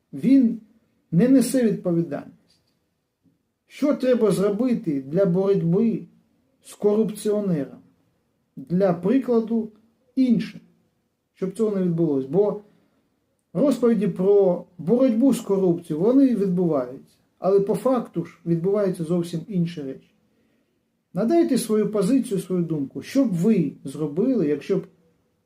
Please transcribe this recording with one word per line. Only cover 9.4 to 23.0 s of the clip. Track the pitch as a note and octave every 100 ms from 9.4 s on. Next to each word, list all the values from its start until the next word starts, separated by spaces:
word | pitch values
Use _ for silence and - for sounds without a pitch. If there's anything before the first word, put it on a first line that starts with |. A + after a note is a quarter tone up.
| G#3+ A3+ G#3+ - _ _ _ -
іншим, | B3+ F#3+ - - - _ _ _ _ _ _
щоб | _ F#3
цього | F3 G#3+ G3
не |
відбулося. | F3+ E3 E3 C#3 C3
Бо | D#3 G#3 G3+ - _ _ _ _ _ _ _ _
розповіді | F3 C#4+ A#3 A#3+ A3+ G3+
про | E3 F#3 G3+ F#3+ F3 - -
боротьбу | D3 A#3+ C4 G#3+ C4+
з | -
корупцією, | - F#3+ F#3 E3+ - D3+ G3
вони | C4+ C4+ A3
відбуваються. | G3 F3+ F3 D3 B2 C3+ - _ _ _
Але | F3+ G3+
по | G3+ G#3
факту | B3+ B3+ - F3 E3
ж | - E3+
відбуваються | E3+ F3 G#3 G3 F3
зовсім | D#3 F3 E3+ E3 D#3+
інші | F#3+ E3+ -
речі. | C#3 C3+ _ _ _ _ _ _ _ _ _ _ _
Надайте | E3+ A3+ E4+ E4 B3
свою | - G#3+ G#3
позицію, | G#3+ F#3 C4+ A3+ F#3+
свою | - F#3
думку. | E3 D#3 C3+ C#3